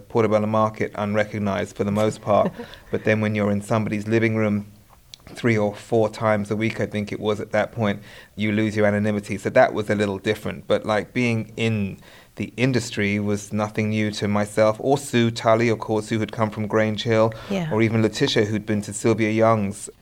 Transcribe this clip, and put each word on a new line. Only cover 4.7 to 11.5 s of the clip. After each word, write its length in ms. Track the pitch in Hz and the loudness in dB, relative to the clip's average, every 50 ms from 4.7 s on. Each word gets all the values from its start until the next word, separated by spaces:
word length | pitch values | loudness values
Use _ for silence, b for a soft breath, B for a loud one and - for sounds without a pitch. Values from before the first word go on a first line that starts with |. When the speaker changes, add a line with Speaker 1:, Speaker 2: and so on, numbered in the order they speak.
| - - - _ - _ _ - - _ - | -18 -20 -20 _ -20 _ _ -20 -20 _ -20
Speaker 1:
three 320 | - - - - 120 113 107 | -20 -14 -2 0 2 2 2
or 160 | 104 104 101 | 0 -2 -2
four 340 | - - - 120 113 107 104 | -6 -8 -2 0 2 2 0
times 440 | - - 117 107 107 104 101 104 | -2 -2 0 0 2 0 0 -4
a 40 | 110 | -2
week, 240 | 104 110 113 110 - | -2 -2 -2 -2 -2
I 60 | 104 | -6
think 260 | 98 - 107 101 - | -4 -4 -6 -6 -4
it 80 | 98 - | -6 -4
was 200 | 101 107 104 101 | -2 -2 -2 -2
at 120 | - - | -4 -2
that 200 | - 107 101 - | 0 0 0 0
point, 280 | - 117 110 101 98 101 B B B B B B B | -2 -2 -2 -2 -2 -4 B B B B B B B
you 160 | - 107 110 | -4 -2 0
lose 240 | 104 110 110 107 101 | 2 2 0 0 2
your 100 | 110 104 | 2 2
anonymity. 540 | 101 104 104 104 107 104 101 101 - 104 95 | 2 2 2 0 0 0 -2 -4 -4 -8 -4
So 100 | - 107 | -4 2
that 240 | - 127 127 - 65 | 4 4 4 4 2
was 160 | 101 101 101 | -2 -2 -2
a 60 | 107 | 0
little 240 | 101 104 101 95 95 | 0 0 0 -2 -2
different. 480 | - 110 104 - - 101 92 - - - | -2 -2 -2 -2 -4 -8 -8 -8 -2 -2
But, 180 | 107 98 - | -2 -2 0
like, 280 | 107 107 104 87 - - | 0 -2 -2 -2 -4 -4
being 380 | 123 123 120 113 110 104 - | -2 0 0 0 -2 -4 -6